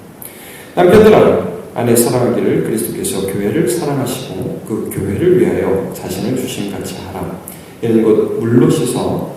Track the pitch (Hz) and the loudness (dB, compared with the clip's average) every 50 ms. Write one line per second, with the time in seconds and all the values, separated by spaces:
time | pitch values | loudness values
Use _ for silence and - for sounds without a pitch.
0 | - - - - - - - - - - - - - - - 175 180 180 202 214 | -20 -20 -20 -18 -18 -18 -18 -18 -20 -20 -18 -18 -20 -6 0 2 4 6 8 8
1 | 214 214 208 127 - - - - - - - - - - - - 117 120 117 117 | 8 8 8 8 6 4 4 2 -2 -4 -8 -10 -12 -10 -6 -4 0 2 2 4
2 | 120 120 120 123 117 110 101 104 - 73 80 82 - - 113 107 - - - - | 2 2 2 0 0 0 0 0 0 0 0 0 0 -2 -2 -4 -4 -4 -6 -6
3 | - - - 95 98 - 98 101 101 104 113 - - - - - 151 143 139 131 | -6 -6 -4 -4 -4 -4 -4 -4 -2 0 0 0 0 0 0 -2 -2 -2 -2 -2
4 | 120 - - - - - - - - - - - - - 110 101 - - - - | -2 -4 -6 -6 -8 -10 -8 -8 -8 -8 -8 -8 -8 -6 -6 -6 -6 -6 -6 -4
5 | 95 - - - - 185 - - - - - - - - - - - - - - | -4 -4 -2 0 2 4 4 4 4 2 2 0 0 0 -2 -2 -2 -6 -8 -10
6 | - 92 - - - - 131 - - - - - 104 101 98 95 92 95 - - | -10 -8 -8 -6 -4 -4 -4 -4 -4 -6 -6 -8 -8 -8 -8 -8 -10 -10 -10 -12
7 | - - - 92 87 - - - - - - - - - - - - 117 113 110 | -12 -12 -10 -10 -8 -8 -10 -12 -14 -16 -16 -16 -18 -20 -12 -6 -2 2 2 2
8 | 110 110 107 104 - - 104 - 113 113 120 - - - - - 131 - - 113 | 4 4 4 2 2 0 -2 -4 -2 2 4 4 4 4 4 2 0 -2 -2 -2
9 | 98 92 - - - - - | -2 -2 -4 -4 -6 -8 -10